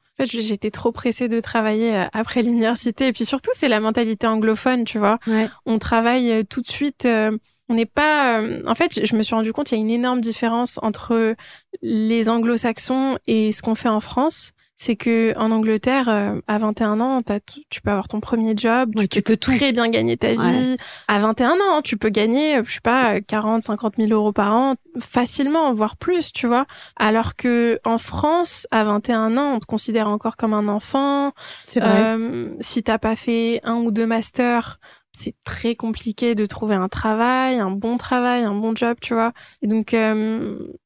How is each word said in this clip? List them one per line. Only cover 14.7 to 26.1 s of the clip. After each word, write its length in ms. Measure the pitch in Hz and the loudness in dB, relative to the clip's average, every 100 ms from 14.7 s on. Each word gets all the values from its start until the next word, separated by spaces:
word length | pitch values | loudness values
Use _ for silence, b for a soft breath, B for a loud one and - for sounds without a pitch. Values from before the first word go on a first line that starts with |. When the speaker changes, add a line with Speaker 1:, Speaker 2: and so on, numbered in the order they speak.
| - | -6
Speaker 1:
C'est 160 | - | -4
que 380 | 220 240 226 226 - | -2 2 2 2 0
en 140 | 220 | 0
Angleterre, 580 | 220 220 214 247 269 247 | 2 2 2 2 2 2
euh, 280 | 214 202 208 - | 0 0 -4 -2
à 120 | 214 | 0
vingt 200 | 220 208 | 0 0
et 20 | |
un 160 | 220 214 | 0 0
ans, 220 | 254 262 | 0 0
t'as 180 | - 208 | -2 -4
t-, 220 | - - - | -6 -16 -12
tu 100 | - | -8
peux 100 | - | -2
avoir 180 | 202 - | -2 -2
ton 120 | 214 | -6
premier 320 | - 233 220 | -2 0 0
job, 360 | 214 226 240 254 | 0 2 2 2
Speaker 2:
Ouais, 100 | 214 202 | 0 0
Speaker 1:
tu 0 | |
Speaker 2:
tu 140 | - | 0
Speaker 1:
peux 100 | 202 | 0
Speaker 2:
peux 40 | 220 | 0
tout. 180 | - 254 | 2 2
Speaker 1:
très 160 | 277 | 2
bien 160 | 233 233 | 2 2
gagner 300 | 226 226 247 | 2 0 0
ta 140 | - | 0
vie. 40 | 226 | 2
Speaker 2:
Ouais. 380 | 233 254 254 254 B B - | 2 2 0 -2 B B -2
Speaker 1:
À 100 | 208 | 2
vingt 220 | 214 226 | 2 2
et 40 | |
un 100 | 247 | 2
ans, 260 | 349 392 302 | 2 2 2
tu 140 | 294 214 | 0 -2
peux 140 | 220 | 0
gagner, 460 | 208 214 247 302 277 | 2 2 2 2 0
euh, 40 | - | -2
je 80 | |
sais 60 | - | -4
pas, 320 | 233 254 240 | 0 2 2
euh, 60 | 202 202 | 0 -2
quarante, 360 | 214 214 226 | -2 0 0
cinquante 340 | 220 208 233 - | -2 -2 -2 0
mille 160 | 214 | 2
euros 200 | 220 208 | 4 2
par 220 | 208 202 | 2 2
an, 200 | 220 269 254 _ 254 | 2 2 -2 _ -12
facilement, 720 | - - 247 - 277 320 302 | -4 0 0 0 0 2 2
voire 240 | 220 214 - | 2 -2 -2
plus, 340 | - | -2